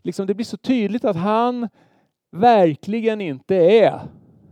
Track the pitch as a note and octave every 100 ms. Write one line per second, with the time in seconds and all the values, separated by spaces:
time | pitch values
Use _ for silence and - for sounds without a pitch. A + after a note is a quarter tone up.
0 | F3 F#3+ G3 G3+ A3+ - - B3+ G3 A#3
1 | B3 E3+ G3+ A3 A#3+ B3 A#3 _ _ _
2 | _ _ _ E3 A#3+ A3 F3 C#3+ F#3+ A3+
3 | A3 G#3+ F3+ C3 - F#3+ E3+ A3+ F3 -
4 | - - _ _ _